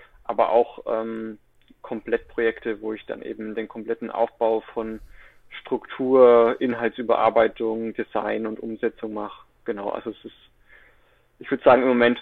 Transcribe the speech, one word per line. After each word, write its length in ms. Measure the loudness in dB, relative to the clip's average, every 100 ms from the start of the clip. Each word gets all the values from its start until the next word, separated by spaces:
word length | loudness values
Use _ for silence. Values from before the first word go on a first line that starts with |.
| -20 _ -4
aber 240 | 0 2
auch, 340 | 4 2 -4 -6
ähm, 500 | -4 -4 -8 -10 -14 _ _ _ _
Komplettprojekte, 1000 | -12 -10 -4 -4 -4 -2 -2 -2 -6 -6
wo 100 | -8
ich 140 | -8 -10
dann 160 | -12
eben 340 | -10 -10 -10 -8
den 140 | -10
kompletten 420 | -8 -8 -6 -6
Aufbau 500 | -2 -2 0 0 0 -4
von 260 | -8 -8 -10 -16 -20 -20 _ -20 -18
Struktur, 960 | -8 -8 -8 -6 2 8 8 8 6 2
Inhaltsüberarbeitung, 1300 | -2 -2 -4 -4 -2 2 2 4 2 0 -4 -4 -6
Design 520 | -8 -6 -6 -4 -4 -6
und 140 | -8
Umsetzung 540 | -10 -6 -6 -6 -10
mache. 320 | -10 -10 -14 _ _
Genau, 260 | -10 -8 -6
also 180 | -6 -8
es 160 | -12 -16
ist, 80 | -20 _ _ _ -20 -20 _ _ _ _ -18
ich 100 | -8
würd 140 | 2
sagen, 200 | 6 6
im 40 | 6
Moment 320 | 4 4 2